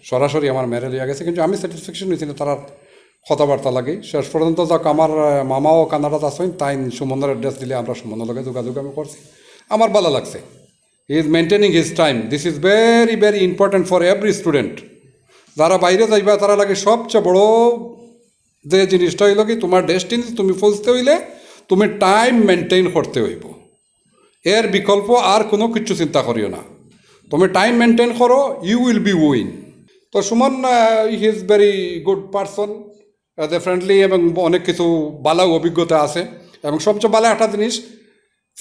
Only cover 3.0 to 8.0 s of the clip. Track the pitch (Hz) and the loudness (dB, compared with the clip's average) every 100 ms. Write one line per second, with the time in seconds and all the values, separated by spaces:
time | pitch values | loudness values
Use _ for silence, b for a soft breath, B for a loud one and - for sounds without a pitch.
3 | b b - 143 143 131 135 123 123 190 | b b -4 0 2 0 -2 -4 -4 -8
4 | - 151 143 160 160 165 160 165 156 151 | -6 -6 -4 -2 0 0 0 0 0 2
5 | 160 156 151 143 135 131 151 165 156 151 | 2 2 0 0 -2 0 2 4 2 0
6 | 147 147 147 143 180 175 143 139 127 117 | -2 -2 -4 -4 -6 -4 -4 -4 -6 -6
7 | 135 139 139 123 135 131 127 131 120 117 | -6 -4 -4 -2 -6 -8 -8 -6 -6 -10